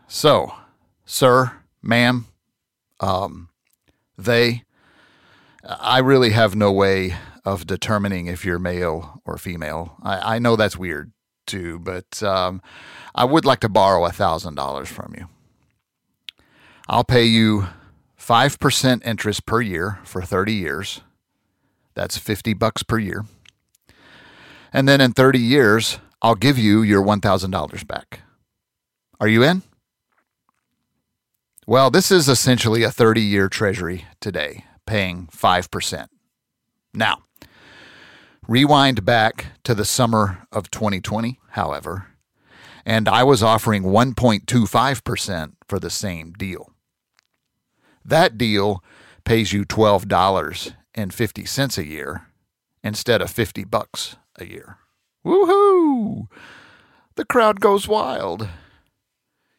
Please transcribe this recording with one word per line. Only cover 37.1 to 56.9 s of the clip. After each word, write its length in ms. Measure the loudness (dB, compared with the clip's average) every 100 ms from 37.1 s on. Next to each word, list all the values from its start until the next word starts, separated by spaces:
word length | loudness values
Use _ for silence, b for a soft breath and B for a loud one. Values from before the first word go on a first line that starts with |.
| -2 _ _ B B B B B B B B B B -2
rewind 580 | 2 4 4 4 2
back 420 | 2 2 2 -2 -16 -10
to 100 | -4
the 100 | -2
summer 640 | 0 0 2 2 0 -2 -10
of 180 | -10 -8
twenty 300 | -6 -4 -4
twenty, 400 | -6 -6 -6 -10 _
however, 560 | -6 -4 -6 -8 -12 -14 _ _ _ B B B B B
and 220 | 0 2
I 160 | 4
was 180 | 4 4
offering 400 | 4 2 0 -2
one 320 | 2 2 2
point 320 | 2 0 0 0
two 200 | 0 2
five 340 | 0 0 -2
percent 540 | -6 -8 -6 -8 -8 _ -10
for 140 | -8
the 100 | -8
same 420 | -8 -8 -10 -14
deal. 360 | -12 -10 -10 -16 _ _ _ _ _ _ _ _ _ _ _ _ _
That 340 | 0 2 2 0
deal 460 | 0 0 0 -4 b b b b
pays 280 | 0 0 0
you 120 | -4
twelve 420 | -4 2 4 2 2
dollars 680 | 0 2 0 -4 -10 -14 -18 _
and 180 | -10 -10
fifty 320 | -6 -6 -6
cents 320 | -10 -6 -4 -6
a 80 |
year 440 | -8 -10 -12 -14 -16 _ _ _ _ _
instead 360 | -10 -6 0 0
of 100 | 0
fifty 340 | -4 -4 -4
bucks 500 | -6 -6 -6 -12 -12 -14 _ -20
a 100 | -18
year. 320 | -18 -20 -20 _ _ _ _
Woohoo! 1080 | -2 2 4 4 4 2 2 0 -4 -8 -12 B B B B B B